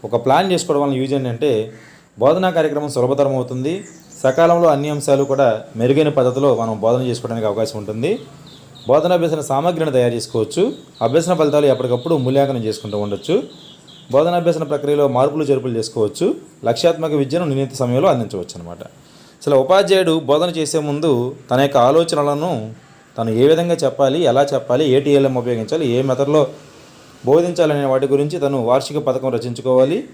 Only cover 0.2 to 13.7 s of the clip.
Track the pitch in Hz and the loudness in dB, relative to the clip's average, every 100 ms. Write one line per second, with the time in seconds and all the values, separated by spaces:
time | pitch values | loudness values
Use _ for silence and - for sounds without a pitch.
0.2 | 127 147 190 175 170 143 143 131 131 139 | 2 2 2 -2 0 0 0 -2 -2 -2
1.2 | 127 113 147 110 110 - - - _ - | -2 -2 -2 -2 -4 -12 -20 -20 _ 0
2.2 | 127 175 185 165 156 143 147 127 123 139 | 2 2 0 0 0 -2 -4 -2 0 0
3.2 | 139 131 123 127 135 185 - - - - | 0 0 -4 -6 -6 -6 -10 -20 -20 -2
4.2 | 131 131 170 170 170 143 147 147 143 139 | -2 2 2 4 4 2 -2 -4 0 0
5.2 | 139 139 127 110 - 113 123 139 151 139 | 2 2 2 0 -6 -2 0 2 2 2
6.2 | 127 127 143 123 113 107 110 123 127 117 | 0 2 0 2 -2 -2 0 0 -2 -6
7.2 | 117 117 107 101 110 110 101 107 147 247 | -6 -4 -4 -2 -4 -6 -10 -6 -4 -4
8.2 | - - - - - - - 143 165 180 | -8 -20 -20 -20 -20 -14 0 2 4 0
9.2 | 165 156 135 139 165 165 156 131 120 117 | 0 -2 -2 -2 -2 -2 0 2 0 -2
10.2 | - 113 110 - 226 - - - 117 151 | -4 -4 -2 0 -2 -2 -18 -4 0 0
11.2 | 165 170 151 147 147 127 123 120 165 156 | 0 0 2 4 2 2 0 -2 0 0
12.2 | 127 135 139 127 110 104 110 104 104 98 | 2 2 0 -2 -4 -6 -6 -6 -4 -6
13.2 | - 202 - - - | -2 -2 -4 -16 -20